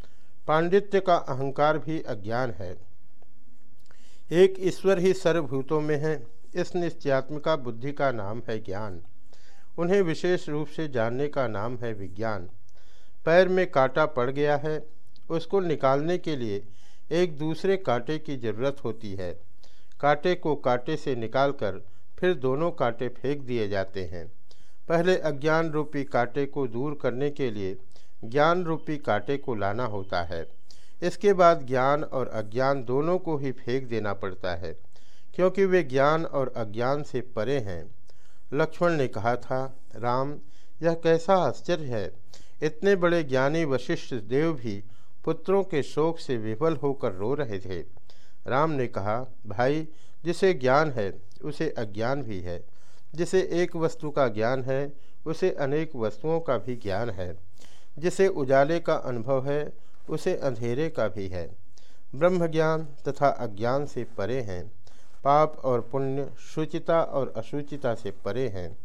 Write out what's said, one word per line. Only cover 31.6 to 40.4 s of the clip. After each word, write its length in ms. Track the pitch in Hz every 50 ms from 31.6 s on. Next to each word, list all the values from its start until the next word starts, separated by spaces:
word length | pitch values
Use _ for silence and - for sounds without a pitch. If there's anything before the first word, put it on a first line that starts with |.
| 139 120
ज्ञान 360 | 127 127 127 135 143 147 156
और 240 | - - 135 120 -
अज्ञान 560 | - 113 110 107 - 123 131 135 143 139 120
दोनों 360 | 113 123 135 147 165 180 185
को 180 | - 165 160 143
ही 140 | 139 139
फेंक 360 | 123 - - - 120 135 135 120
देना 260 | 120 110 104 104 98
पड़ता 420 | - - 98 90 - - 92 87
है, 220 | 85 87 82 80 - - - - - - - - - - - -
क्योंकि 300 | - 175 185 180 196 196
वे 180 | 190 180 185 170
ज्ञान 420 | 139 123 135 135 147 156 160 165
और 280 | - 139 143 131 123 - 123
अज्ञान 460 | 117 104 101 110 117 127 139 147 147
से 180 | - - 127
परे 380 | 113 - - 113 107 117 139 139
हैं। 360 | 113 98 90 85 80 87 - - - - - - - - - - - - -
लक्ष्मण 380 | 139 160 156 156 - 175 175
ने 160 | 170 156 135 120
कहा 280 | - 117 98 117 123
था, 400 | 123 - - 131 131 131 135 131 - - - -
"राम, 440 | 113 107 120 123 131 131 143 147 147